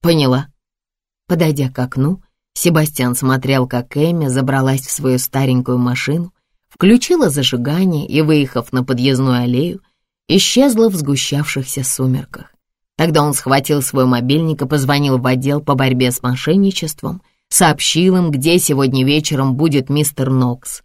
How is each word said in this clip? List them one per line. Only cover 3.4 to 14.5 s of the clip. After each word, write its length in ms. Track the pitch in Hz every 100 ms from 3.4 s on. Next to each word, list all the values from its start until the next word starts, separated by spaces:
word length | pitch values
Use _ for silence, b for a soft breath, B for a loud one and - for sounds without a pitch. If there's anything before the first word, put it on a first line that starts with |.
| 127 135 127
как 280 | 123 123 143
Эми 320 | 156 170 147
забралась 580 | 127 131 135 131 135 -
в 40 |
свою 280 | - 135 127
старенькую 580 | 123 135 135 127 123 127
машину, 560 | 123 120 - 151 175 _ _ _ _
включила 600 | - 185 240 - 359 240
зажигание 800 | 143 127 123 120 160 190 160 -
и, 160 | 143
выехав 500 | 156 151 139 - 113
на 100 | 131
подъездную 600 | 127 127 127 131 135 123
аллею, 400 | 123 123 165 185 _ _ _ _ _
исчезла 640 | 190 - - 277 220 226
в 60 |
сгущавшихся 920 | 190 143 139 - 143 147 - 131 -
сумерках. 720 | 127 - 131 127 - - - _ _ _ _ -
Тогда 260 | 160 156
он 120 | 147
схватил 480 | 143 - 135 139 147
свой 240 | 131 139 127
мобильник 560 | 123 123 143 165